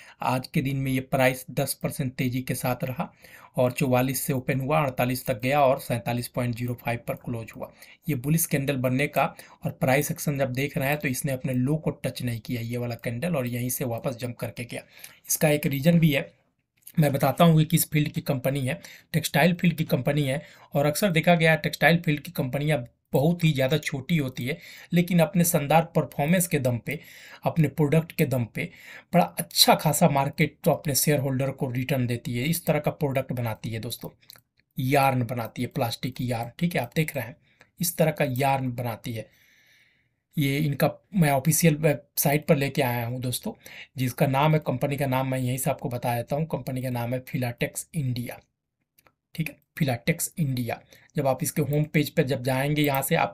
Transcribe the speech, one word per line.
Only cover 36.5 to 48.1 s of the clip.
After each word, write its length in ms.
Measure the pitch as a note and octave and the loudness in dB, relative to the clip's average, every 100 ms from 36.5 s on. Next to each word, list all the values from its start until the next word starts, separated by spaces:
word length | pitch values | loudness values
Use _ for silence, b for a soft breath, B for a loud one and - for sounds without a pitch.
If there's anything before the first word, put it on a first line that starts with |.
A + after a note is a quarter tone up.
| - | -4
ठीक 160 | F3 D#3+ | -2 -2
है, 60 | |
आप 100 | B2 D#3+ | -2 -2
देख 200 | D#3 C3 | -2 -4
रहे 100 | A2+ | -10
हैं, 120 | - b b b b | -14 b b b b
इस 160 | F3 - | -4 0
तरह 140 | D#3 | 0
का 140 | D#3 C#3+ | 0 -2
यार्न 420 | B2+ C3+ C#3 B2+ | 0 0 0 -2
बनाती 420 | A#2+ A#2+ A2 C3 | -4 -6 -6 -8
है। 160 | A2+ - b b b b b b b b b _ - | -8 -10 b b b b b b b b b _ -2
ये 200 | C#3 C#3 | 0 0
इनका 320 | D3+ C3 D3 - _ | 0 0 0 -2 _
मैं 160 | G#3 D3 | 2 2
ऑफिशियल 440 | C#3 D#3+ D3+ E3+ D3+ | 2 2 4 4 4
वेबसाइट 680 | D#3 C#3 - - D3 D3 - | 2 0 -4 -2 0 2 2
पर 80 | D3 | 2
लेके 260 | C3+ C#3+ | 0 0
आया 240 | B2+ A#2+ A#2 | 0 -2 -4
हूँ 140 | B2+ | -4
दोस्तों, 320 | B2+ - A3 - B B B B2+ | -6 -6 -8 -12 B B B -4
जिसका 280 | B2+ - C#3 | -2 0 2
नाम 260 | C3+ D#3 | 4 4
है, 60 | D#3 | 2
कंपनी 380 | D3 B2+ C#3 C#3+ | 0 -2 -2 -2
का 80 | C#3 | 0
नाम 260 | C3 C3 | 0 0
मैं 80 | C3 | -2
यहीं 180 | B2 B2+ | -2 -2
से 120 | - | -2
आपको 200 | C3 - | -4 -4
बता 260 | A#2+ B2 A#2+ | -4 -2 -2
देता 200 | A#2 C#3+ | -2 -4
हूँ, 100 | D#3+ | -4
कंपनी 340 | C3+ C3 B2+ | -6 -6 -6
का 80 | B2+ | -4
नाम 240 | A#2+ A#2 | -4 -4
है 60 | B2+ - | -6 -6
फिलाटेक्स 580 | B2+ B2 - C#3+ - - D#3+ | -4 -4 -4 -6 -8 -10 -6
इंडिया, 440 | B2+ | -4